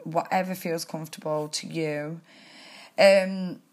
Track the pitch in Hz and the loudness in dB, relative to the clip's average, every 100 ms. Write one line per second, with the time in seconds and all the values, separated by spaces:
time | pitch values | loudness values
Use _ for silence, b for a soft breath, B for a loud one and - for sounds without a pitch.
0 | - 165 165 190 185 185 180 165 - 160 | -4 -4 0 -2 -2 -6 -4 -6 -6 -10
1 | 156 - 156 151 151 - - 160 156 147 | -10 -10 -4 -4 -4 -8 -8 -6 -4 -4
2 | 151 165 B B B B B B B - | -8 -10 B B B B B B B 6
3 | 196 196 185 190 185 - _ | 8 8 4 -2 -6 -8 _